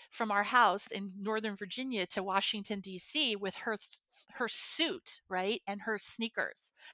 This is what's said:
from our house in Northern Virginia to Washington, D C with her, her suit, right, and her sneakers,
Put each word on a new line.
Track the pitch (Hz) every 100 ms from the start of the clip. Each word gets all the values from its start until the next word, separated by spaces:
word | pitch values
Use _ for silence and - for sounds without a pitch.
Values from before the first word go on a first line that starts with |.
| -
from | - 220
our | 202
house | 208 247 214 196 -
in | - 196 190
Northern | 196 220 220 202
Virginia | 202 - 262 226 175
to | -
Washington, | 190 190 - 214 196 208
D | 196 185
C | - 302 277 208
with | 196 -
her, | - 214 - - _ - -
her | - 233
suit, | - - - 320 151 - - _
right, | 185 190 233 -
and | 202
her | 220 214
sneakers, | - - 226 - 113 - - _ -